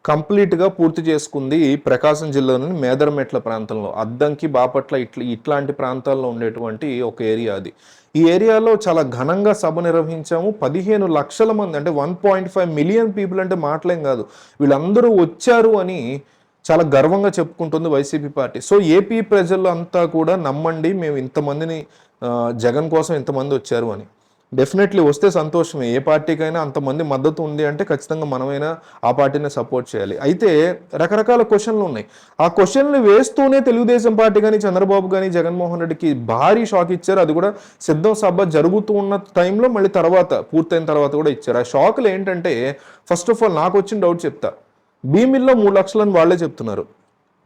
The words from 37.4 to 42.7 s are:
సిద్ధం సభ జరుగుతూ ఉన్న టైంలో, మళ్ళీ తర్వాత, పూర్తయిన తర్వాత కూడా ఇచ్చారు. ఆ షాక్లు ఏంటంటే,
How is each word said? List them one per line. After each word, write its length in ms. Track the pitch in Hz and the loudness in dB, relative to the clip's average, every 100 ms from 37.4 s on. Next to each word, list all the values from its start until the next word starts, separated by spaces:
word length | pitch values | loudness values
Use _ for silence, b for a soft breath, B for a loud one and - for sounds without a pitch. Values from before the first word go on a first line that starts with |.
| 202 202 B B | 0 -4 B B
సిద్ధం 320 | - 151 208 | -2 0 2
సభ 300 | 214 202 175 | 2 2 2
జరుగుతూ 500 | 190 156 165 208 208 | 2 2 2 2 0
ఉన్న 260 | 202 196 202 196 180 | -2 -2 -4 -2 0
టైంలో, 340 | 180 208 254 | 0 2 0
మళ్ళీ 200 | 220 190 | 2 0
తర్వాత, 440 | 185 165 185 175 | 2 4 4 4
పూర్తయిన 520 | 120 - 160 160 165 156 | -2 0 -2 0 -2 0
తర్వాత 260 | 147 139 | 2 2
కూడా 180 | 147 156 | 0 -2
ఇచ్చారు. 280 | 127 - 120 | -2 -2 -2
ఆ 60 | |
షాక్లు 440 | 120 139 180 220 220 | 0 2 2 2 0
ఏంటంటే, 720 | 190 190 180 175 117 131 | -2 -4 -4 -2 -2 -4